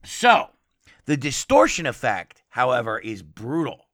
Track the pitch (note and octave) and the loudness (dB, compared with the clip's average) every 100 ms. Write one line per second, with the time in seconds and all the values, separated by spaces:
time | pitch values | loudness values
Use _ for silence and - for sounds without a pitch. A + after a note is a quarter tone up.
0 | - - A#3+ G#3 - _ _ _ _ _ | -14 0 4 4 2 _ _ _ _ _
1 | - D3 C#3+ - - C#4 D#4 - D#3 A#2 | -4 -2 -2 -6 2 4 4 0 -6 -4
2 | B2 G2 F2 _ _ - B2+ B2 A2+ A2 | -4 -4 -8 _ _ -2 0 0 -2 -6
3 | G#2+ G#2+ D#2 - A2+ D#3 C#3+ - _ | -8 -12 -14 -14 -8 -4 -6 -8 _